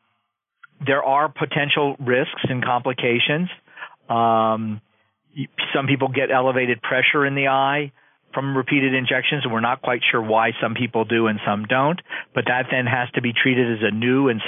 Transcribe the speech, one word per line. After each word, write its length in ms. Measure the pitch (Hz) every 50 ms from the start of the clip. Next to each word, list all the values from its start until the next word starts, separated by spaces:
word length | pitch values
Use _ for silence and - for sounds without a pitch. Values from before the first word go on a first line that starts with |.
| _ _ _ _ _ _ _ _ _ _ _ _ - - _ - 147
there 200 | 143 135 139 -
are 240 | 131 135 147 151 151
potential 680 | - - 160 131 - 156 143 139 - 156 147 143 135 -
risks 420 | 135 120 123 127 156 - - -
and 220 | - 127 131 123 117
complications. 840 | 127 123 120 123 135 123 - 135 123 117 120 - - 147 160 180 180 - - _ _ - - - - - _ _ -
Um, 680 | 117 113 117 117 113 113 110 110 110 110 110 110 107 107 - _ _ _ _ _ _ _ _ _ -
y-, 120 | 139 139 - - - - -
some 140 | - 147 135
people 220 | 135 143 127 135 135
get 240 | 127 135 131 -
elevated 500 | 131 131 127 131 123 127 127 123 120 113
pressure 420 | - - 135 127 123 - - 151 139
in 120 | 139 139
the 100 | 139 135
eye 460 | 135 135 135 139 139 143 147 147 139 - _ _ _ _ _ _ _ -
from 220 | 143 135 139 135
repeated 360 | 131 123 - 147 139 135 135
injections, 520 | 131 131 127 120 135 127 - - 151 143 131
and 80 | 127
we're 80 | 113 110
not 220 | 117 120 131 -
quite 180 | - 127 123 120 - -
sure 100 | - 120
why 300 | 113 110 110 113 113 117 113 -
some 140 | - 117 113
people 300 | 123 123 117 - 113 110
do 240 | 107 117 113 113 110
and 100 | 107 98 -
some 180 | 110 101 104 107
don't, 360 | 104 127 123 135 151 180 - - - - - - _ -
but 120 | 131 117
that 180 | - 123 127 123 -
then 140 | 135 127 123
has 220 | 117 127 127 123 120 -
to 80 | -
be 100 | 120 120
treated 460 | 117 - - 131 127 123 123 117 117 107
as 0 |
a 120 | 110 101 104
new 340 | 110 120 123 127 135 139 131
and 120 | 113 107 -